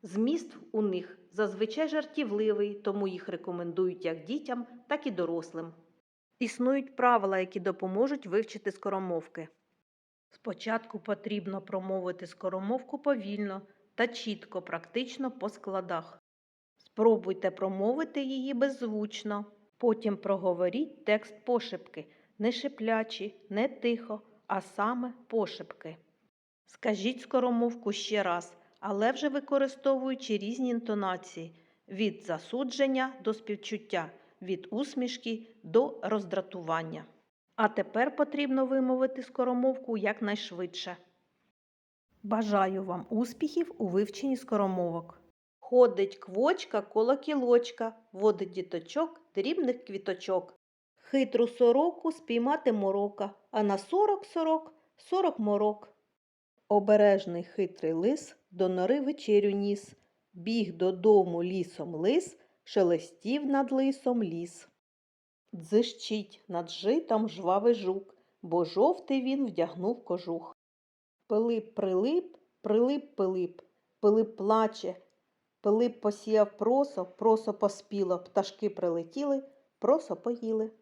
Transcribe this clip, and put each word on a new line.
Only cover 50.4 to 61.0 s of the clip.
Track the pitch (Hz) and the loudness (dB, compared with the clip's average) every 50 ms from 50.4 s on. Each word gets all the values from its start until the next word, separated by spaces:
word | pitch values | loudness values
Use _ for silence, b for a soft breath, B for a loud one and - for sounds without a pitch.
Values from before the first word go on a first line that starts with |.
| 185 - - _ _ _ _ _ _ _ _ | -2 -4 -20 _ _ _ _ _ _ _ _
Хитру | _ _ - - 277 262 262 - 233 240 | _ _ -2 2 2 2 2 2 2 2
сороку | 233 240 - 254 233 233 269 302 349 339 - - 330 | 2 2 4 4 6 6 6 4 2 0 -2 -6 -6
спіймати | 320 - - - 233 233 233 262 294 311 - 262 220 | -6 -6 -6 -2 -2 0 2 2 0 2 2 2 2
морока, | 208 196 196 190 202 202 202 202 - 202 202 - _ _ _ | 2 2 0 2 0 -2 -2 -2 -4 -6 -6 -6 _ _ _
а | - 214 214 | 0 0 2
на | 202 196 | 2 2
сорок | 196 - - 349 381 427 427 403 392 - | 0 -2 -2 2 4 4 4 2 0 -4
сорок, | - - 339 320 320 320 320 320 - b b b b b | -8 -4 -2 0 2 2 0 0 -6 b b b b b
сорок | b - - 359 381 381 339 - - | b -8 -2 0 2 2 2 0 0
морок. | 214 208 208 202 214 214 208 208 - - _ _ _ _ _ _ _ _ _ _ _ _ _ _ _ | 0 2 2 4 2 2 0 -2 -10 -20 _ _ _ _ _ _ _ _ _ _ _ _ _ _ _
Обережний | _ 208 208 202 208 214 214 208 202 196 196 196 180 170 170 170 | _ 4 4 6 6 8 8 8 8 8 6 2 -2 -4 -6 -6
хитрий | - - - 196 180 - - - 160 165 | -6 -2 -2 -2 -2 -2 -4 -2 -2 0
лис | 165 180 226 285 311 - - - _ _ _ | 2 2 2 2 0 -4 -12 -20 _ _ _
до | 185 175 190 185 | -2 0 0 2
нори | 185 180 180 196 254 294 | 2 2 2 2 2 2
вечерю | 269 269 294 - - - 208 202 202 208 | 2 -2 -4 -4 0 4 4 6 6 4
ніс. | 196 202 202 202 202 202 - - - _ _ _ _ _ _ _ _ | 2 2 0 0 -2 -2 -4 -16 -20 _ _ _ _ _ _ _ _
Біг | 180 170 220 226 233 208 175 165 | -10 -6 -2 0 0 0 -2 0
додому | 165 180 185 190 180 | 0 0 0 0 4